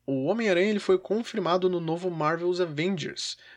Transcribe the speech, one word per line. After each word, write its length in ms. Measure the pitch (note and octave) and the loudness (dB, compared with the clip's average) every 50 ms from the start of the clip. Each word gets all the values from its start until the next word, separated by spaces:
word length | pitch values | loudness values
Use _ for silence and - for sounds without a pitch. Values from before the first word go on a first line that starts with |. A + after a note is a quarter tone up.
| _ | _
o 220 | - C3+ C3 C3+ | -4 -2 0 0
Homem-Aranha 420 | D#3 G#3 A#3 A3+ G#3 F3+ E3+ F#3+ G#3+ | 0 0 0 2 2 4 4 4 2
ele 100 | G#3+ G3+ | 2 0
foi 200 | - - F#3+ F#3 | 2 2 2 2
confirmado 720 | - - F#3+ A3 A#3+ - - G#3+ F3 D#3+ F3 F#3 F#3 F#3 | 2 0 -2 -2 -2 -4 -4 -2 0 2 2 2 2 2
no 100 | F3+ E3+ | 0 0
novo 300 | E3 D#3 E3 E3+ F#3 F#3 | 0 -2 -2 -2 -2 -4
Marvel's 500 | E3+ D#3 D3+ D3+ E3 E3 F3 F3+ F3+ F3 | -2 0 0 0 0 0 0 0 0 0
Avengers, 800 | F3+ E3 D3 C#3+ E3 F#3+ G3+ D#3+ C#3+ - - - - - - - - - - | 0 -2 -2 -2 0 0 -2 -2 -4 -6 -8 -8 -10 -10 -10 -12 -18 -20 -20